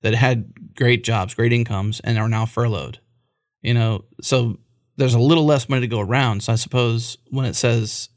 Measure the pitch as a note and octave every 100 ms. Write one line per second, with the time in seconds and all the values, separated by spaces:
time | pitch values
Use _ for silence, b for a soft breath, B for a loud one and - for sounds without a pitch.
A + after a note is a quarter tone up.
0 | A2 A2+ B2+ B2 F#2+ - - - B2 B2
1 | - A2+ F#2+ - A#2 A#2+ A#2 G2 G2+ A2
2 | - A2+ G#2+ A2 A2+ - A#2 G2+ C2 -
3 | _ _ _ _ _ _ - A#2 A2+ G#2+
4 | - _ - C3 A#2+ G2+ _ _ _ -
5 | C3+ A#2 C3 E3 D3+ C#3+ - C3+ B2 A2+
6 | G2 B2 B2+ G#2 - A2+ - B2+ A#2+ A2+
7 | A#2 - _ C3+ B2+ - B2 A#2 G#2+ -
8 | -